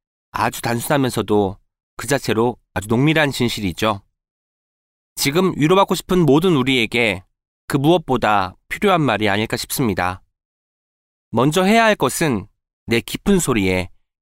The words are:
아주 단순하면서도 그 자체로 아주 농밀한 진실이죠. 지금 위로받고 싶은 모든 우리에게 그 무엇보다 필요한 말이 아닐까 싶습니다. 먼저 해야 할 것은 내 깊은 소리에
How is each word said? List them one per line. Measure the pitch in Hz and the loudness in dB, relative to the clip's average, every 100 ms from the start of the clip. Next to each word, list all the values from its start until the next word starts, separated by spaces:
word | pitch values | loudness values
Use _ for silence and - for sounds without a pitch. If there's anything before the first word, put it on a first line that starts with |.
| _ _ _ | _ _ _
아주 | - 113 - | -4 -4 -2
단순하면서도 | 120 117 - 147 131 117 101 104 98 98 _ _ _ - | -4 -4 0 0 0 -2 0 0 0 -4 _ _ _ -12
그 | 117 | -4
자체로 | 139 - 110 120 117 _ | -2 0 0 -2 -4 _
아주 | - 107 | -10 -2
농밀한 | 113 143 160 147 | 0 2 2 0
진실이죠. | 127 120 - 101 - 110 104 - _ _ _ _ _ _ _ _ _ _ - | 0 -2 -2 -6 -2 -2 -4 -8 _ _ _ _ _ _ _ _ _ _ -6
지금 | 139 151 190 107 | -2 0 0 0
위로받고 | 151 185 196 180 | 2 2 2 -2
싶은 | - 185 160 | -2 2 4
모든 | 185 185 151 | 4 4 2
우리에게 | 123 131 110 120 117 90 - _ _ _ - | 2 0 0 0 -2 -2 -8 _ _ _ -4
그 | 143 | 0
무엇보다 | 143 180 - 123 110 104 92 - - | 2 2 0 -2 0 0 -2 -8 -14
필요한 | - 208 180 | -4 0 2
말이 | 139 104 104 | 2 0 0
아닐까 | 101 110 123 | 0 -2 -6
싶습니다. | - - 123 90 90 92 _ _ _ _ _ _ _ _ _ _ _ | -6 -4 -2 -2 -4 -6 _ _ _ _ _ _ _ _ _ _ _
먼저 | 113 135 160 | 0 0 2
해야 | 185 226 226 | 2 4 4
할 | 208 | 2
것은 | 135 - 160 110 - _ _ _ - | 0 0 -2 -2 -6 _ _ _ -2
내 | 117 | -2
깊은 | - - - 196 | -2 -4 0 2
소리에 | 151 117 95 92 90 - _ _ | 2 0 2 0 -4 -10 _ _